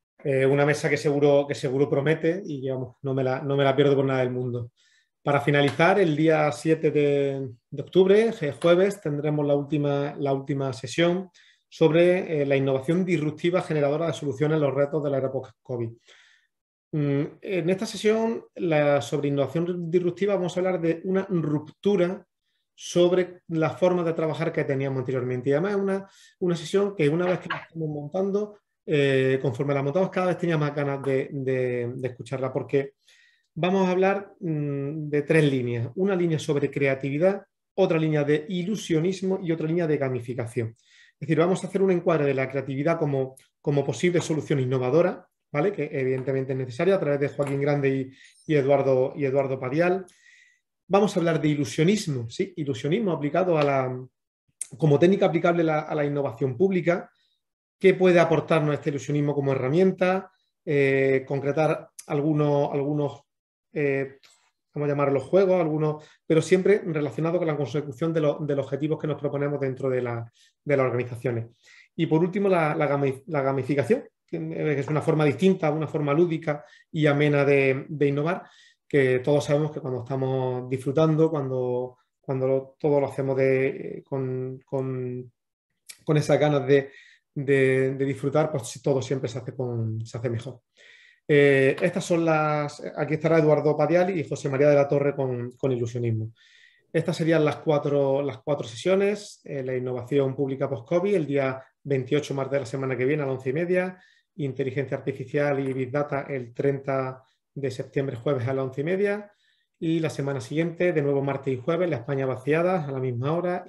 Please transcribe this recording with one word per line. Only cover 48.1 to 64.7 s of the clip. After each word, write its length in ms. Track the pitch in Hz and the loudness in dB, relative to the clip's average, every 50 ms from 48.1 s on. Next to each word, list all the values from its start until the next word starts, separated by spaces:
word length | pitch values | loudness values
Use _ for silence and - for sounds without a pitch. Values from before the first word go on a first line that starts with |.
| - _ - - _ _ _ - | -12 _ -20 -20 _ _ _ 0
y 40 | 151 | 0
Eduardo, 580 | 143 131 139 143 135 131 135 131 127 127 - - | 2 4 4 4 4 4 4 2 2 2 0 -2
y 100 | - 143 | -4 -2
Eduardo 340 | 131 127 139 135 131 135 - | 0 0 0 0 -2 -4 -6
Padial. 480 | 131 123 135 156 175 180 185 190 190 - _ _ _ - - _ _ _ _ _ _ _ _ _ _ | -6 -4 0 0 2 2 0 -2 -4 -10 _ _ _ -20 -20 _ _ _ _ _ _ _ _ _ _
Vamos 300 | - 175 202 214 196 - | 0 2 4 4 2 2
a 40 | 185 | 0
hablar 180 | 165 170 160 151 | 0 0 0 2
de 80 | 143 | 2
ilusionismo, 840 | 151 151 143 139 - - - 156 180 214 202 - 160 139 123 117 117 | 0 0 0 -2 -2 0 2 2 2 2 0 0 -4 -4 -6 -6 -6
¿sí? 240 | - - 190 190 - | -6 -6 -6 -6 -6
Ilusionismo 560 | - 147 135 131 113 - 143 170 226 226 185 160 | -8 -6 -6 -6 -4 -2 -2 -2 0 0 -2 -2
aplicado 440 | 143 147 143 147 170 185 180 165 | -2 -2 -2 0 0 2 2 2
a 60 | 151 143 | 2 2
la, 420 | 143 139 135 131 127 127 127 131 - _ _ _ _ _ _ _ _ _ - - - - | 2 2 0 0 -2 -4 -8 -10 -14 _ _ _ _ _ _ _ _ _ -16 -16 -14 -4
como 220 | - 160 156 143 143 | 2 4 4 6 6
técnica 280 | 170 180 196 180 - | 6 6 6 4 4
aplicable 360 | - 156 170 165 175 170 170 165 | 2 2 2 2 2 2 2 2
la, 180 | 160 156 151 | 2 0 0
a 140 | 151 - 165 | -2 -2 -2
la 80 | 151 147 | -2 -2
innovación 540 | 143 143 143 139 139 117 - 143 131 127 | -2 -2 -2 -2 -4 -4 -2 -4 -2 0
pública. 520 | 117 185 190 190 180 151 170 175 202 - - _ _ _ _ _ _ _ _ _ _ _ _ _ - | 2 2 2 2 2 2 2 0 0 -2 -10 _ _ _ _ _ _ _ _ _ _ _ _ _ 4
¿Qué 140 | - 190 185 | 4 4 6
puede 260 | 170 185 185 175 175 | 6 6 6 8 6
aportarnos 540 | 165 - 160 147 - - 165 160 151 151 147 | 6 6 4 2 2 4 2 4 4 2 0
este 140 | 135 - 156 | -2 -2 -4
ilusionismo 440 | 143 139 - - 147 147 147 147 139 | -4 -4 -4 -2 0 0 0 0 0
como 200 | 143 139 135 135 | 0 0 0 0
herramienta? 800 | 127 123 131 147 175 190 190 185 - 185 180 185 190 190 - _ _ _ _ _ _ - | 0 0 2 4 4 4 4 4 2 2 2 0 0 -4 -8 _ _ _ _ _ _ -4
Eh, 580 | 170 147 143 139 135 135 135 135 135 135 135 131 | -2 0 2 2 4 4 2 2 2 2 0 0
concretar 640 | - 143 139 135 143 135 160 156 151 160 - - - _ - - | -2 -4 -4 -2 -2 0 2 2 2 0 -2 -6 -16 _ -16 -8
algunos, 640 | - 160 143 143 160 151 147 151 147 143 143 143 - - | -4 -2 0 0 2 2 2 2 2 2 2 0 0 -2
algunos, 480 | 143 135 143 151 147 143 139 - - _ _ _ _ _ _ _ _ _ _ | -2 -2 -2 -2 -2 -2 -4 -6 -10 _ _ _ _ _ _ _ _ _ _
eh, 460 | - 165 147 139 135 139 135 135 135 _ _ _ _ _ _ _ _ _ _ _ | -4 -2 -2 0 0 -2 -4 -6 -10 _ _ _ _ _ _ _ _ _ _ _